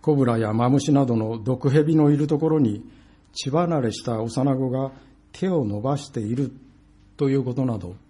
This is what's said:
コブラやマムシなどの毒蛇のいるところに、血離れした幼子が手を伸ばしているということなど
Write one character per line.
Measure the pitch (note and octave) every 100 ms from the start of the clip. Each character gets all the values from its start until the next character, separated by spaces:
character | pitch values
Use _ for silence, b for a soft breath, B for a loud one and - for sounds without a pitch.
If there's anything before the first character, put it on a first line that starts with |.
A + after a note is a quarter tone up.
コ | -
ブ | D3
ラ | B2 A2+
や | A2
マ | G#2+ A#2+
ム | C#3
シ | C#3+
な | C#3 C3
ど | A#2
の | A2 A2+
毒 | G#2+ B2+ C#3+
蛇 | C#3+ D3+ D#3+
の | D3
い | D3
る | D3+
と | D3+
こ | D#3+
ろ | D#3
に、 | B2 G#2 - B B B B
血 | - C#3
離 | D3+ F3 D#3
れ | A#2+
し | A2
た | - A2
幼 | A2+ A#2+ C#3 C3
子 | C3
が | B2+ C3+ B B B _
手 | - F#3
を | F3
伸 | A2 G#2
ば | B2 C#3+
し | -
て | A#2+
い | G#2+
る | A#2+ C3 - - _ _ _ - -
と | C#3+
い | C3+
う |
こ | B2
と | A#2+
な | B2+ A2
ど | F#2 F#2+